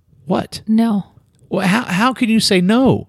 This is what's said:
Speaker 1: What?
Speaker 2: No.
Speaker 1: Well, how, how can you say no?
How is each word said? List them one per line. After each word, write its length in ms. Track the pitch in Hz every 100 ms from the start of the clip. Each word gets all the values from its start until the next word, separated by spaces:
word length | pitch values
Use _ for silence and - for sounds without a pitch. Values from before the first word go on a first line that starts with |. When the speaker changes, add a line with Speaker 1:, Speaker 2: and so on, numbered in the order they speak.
| _ _ -
Speaker 1:
What? 360 | 196 - - -
Speaker 2:
No. 380 | 220 226 208 - _ _ _ _
Speaker 1:
Well, 180 | 190 185
how, 160 | 220 -
how 280 | 180 247
can 160 | - 220
you 100 | 220
say 220 | - 190
no? 460 | 180 233 262 104